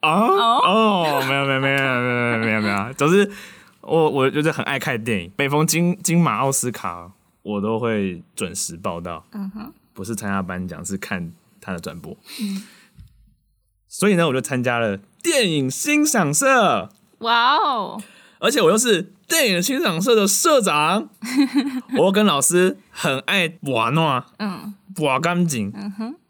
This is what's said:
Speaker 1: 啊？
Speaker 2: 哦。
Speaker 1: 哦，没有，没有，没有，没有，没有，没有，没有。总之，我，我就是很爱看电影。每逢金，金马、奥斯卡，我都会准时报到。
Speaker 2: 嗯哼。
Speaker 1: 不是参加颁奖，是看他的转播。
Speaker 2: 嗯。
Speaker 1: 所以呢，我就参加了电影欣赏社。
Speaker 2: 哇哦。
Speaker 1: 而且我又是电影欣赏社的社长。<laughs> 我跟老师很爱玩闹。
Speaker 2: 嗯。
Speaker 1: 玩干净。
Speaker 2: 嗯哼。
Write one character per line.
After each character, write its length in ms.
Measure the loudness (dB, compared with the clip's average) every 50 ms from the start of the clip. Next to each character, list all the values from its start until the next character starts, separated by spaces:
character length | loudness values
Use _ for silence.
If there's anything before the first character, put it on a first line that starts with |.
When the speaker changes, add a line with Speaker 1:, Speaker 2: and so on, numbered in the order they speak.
Speaker 1:
啊？ 100 | 2 2
Speaker 2:
哦。 500 | 2 4 4 4 4 4 4 2 2 4 4
Speaker 1:
哦， 600 | 4 4 4 4 4 2 2 2 0 0 0 0 0
没 60 | 0
有， 100 | 0 0
没 80 | 0 0
有， 80 | 0
没 100 | 2 2
有， 60 | 2
没 80 | 2 2
有， 160 | 0 0 0
没 320 | 0 0 0 0 0 0 0
有， 60 | 0
没 140 | 0 0 0
有， 80 | 0 0
没 60 | 0
有。 240 | -2 -2 -4 -6 -4
总 140 | 0 2 4
之， 220 | 4 4 4 2 -2 -12 -18 -20 -20 -20 -20 _ _ _ -6
我， 280 | 0 2 2 2 4
我 200 | 2 2 2 2
就 120 | 2 2 0
是 80 | 0
很 140 | -2 -2 -4
爱 140 | -4 -4 -4
看 240 | -2 -4 -4 -4 -2
电 180 | -2 -2 -2 -4
影。 80 | -8 -4
每 120 | -2 -2 0
逢 160 | 2 2 2
金， 320 | 2 2 0 0 0 -2 -2 -2
金 160 | 0 2 4
马、 200 | 4 4 2 0
奥 120 | 0 0
斯 220 | 0 -2 -4 -4 -6
卡， 400 | -6 -8 -10 -10 -10 -14 -18 -20 _ _ _ _ _ _
我 180 | -6 -4 -4
都 180 | -2 -2 -2 -2
会 440 | -2 -2 -2 0 -2 -4 -4 -8 -14 _ _
准 180 | -10 -8 -8 -6
时 240 | -8 -8 -10 -10
报 240 | -10 -10 -8 -8 -8
到。 240 | -10 -10 -12 -12 -14 _ _
Speaker 2:
嗯 160 | -12 -12 -12
哼。 220 | -12 -14 -16 -18 -20 _ _ _ _
Speaker 1:
不 100 | -14 -10
是 140 | -10 -8
参 120 | -8 -6 -4
加 140 | -4 -4 -4
颁 240 | -4 -6 -8 -8
奖， 180 | -8 -10 -12 -10
是 120 | -10 -8
看 340 | -8 -8 -8 -8 -8 -8 -10 -12 _ _ _ _ _
他 120 | -12 -10 -10
的 60 | -8
转 180 | -8 -12 -12 -12
播。 160 | -14 -16 -16 _ _ -20 -12 -8
Speaker 2:
嗯。 240 | -8 -6 -6 -8 -10 -14 -20 -20 _ _ _ -20 -20 -20 _ _ _ _ _ _ _ _ _ _ _ _ _ _ _
Speaker 1:
所 220 | _ -6 0 2 2
以 80 | 4
呢， 100 | 4 2
我 60 | 2 0
就 80 | -2
参 200 | -2 -2 -4 -2
加 200 | 0 0 0 0
了 160 | 0 -2 -2 -4 -8 _ _ _ -4
电 260 | 0 0 2 2 2
影 220 | 0 0 -2 -2
欣 340 | -4 -6 -4 0 0 2 2
赏 300 | 2 2 0 0 0 0
社。 540 | 0 2 2 4 4 4 2 2 0 -2 -6 _ _ _ _ _ _
Speaker 2:
哇 360 | -4 -2 0 2 2 2 2
哦。 480 | 2 2 0 -2 -4 -6 -8 -10 -12 -14 -16 -20 -20 -20 -20 _ _
Speaker 1:
而 100 | -2 0
且 120 | 2 4 4
我 80 | 4
又 80 | 4 4
是 340 | 4 2 2 2 0 -6 -12 _ _
电 240 | _ 0 2 2 2
影 100 | 2 0
欣 220 | 0 0 0 0 0
赏 180 | 0 0 0
社 140 | 2 4 4
的 120 | 4 4
社 340 | 4 2 2 2 4 4 4 4
长。 480 | 2 2 2 2 2 2 0 -2 -4 _ _ -12 -4 0 2 2 2 2
<laughs> 460 | -2 -4 -2 -6 -8 -10 -4 0 2
我 140 | 4 4 4
跟 120 | 4 4
老 160 | 4 4 2
师 380 | 0 2 4 4 4 4 2 -2 -12 _
很 280 | _ -6 -2 -2 -2 -2
爱 380 | -2 -2 0 0 0 -2 -4 -6 -6
玩 300 | -2 0 2 2 2 2
闹。 320 | 2 2 2 2 0 -2 _ _ _
Speaker 2:
嗯。 360 | -8 -8 -8 -8 -12 -14 -14 _ _ _ -8 -2
Speaker 1:
玩 220 | 0 0 0 2
干 240 | 0 0 0 2 0
净。 260 | 0 0 -4 -4 -6 -8
Speaker 2:
嗯 160 | -10 -10 -12
哼。 240 | -10 -10 -10 -10 -10 -14 _ _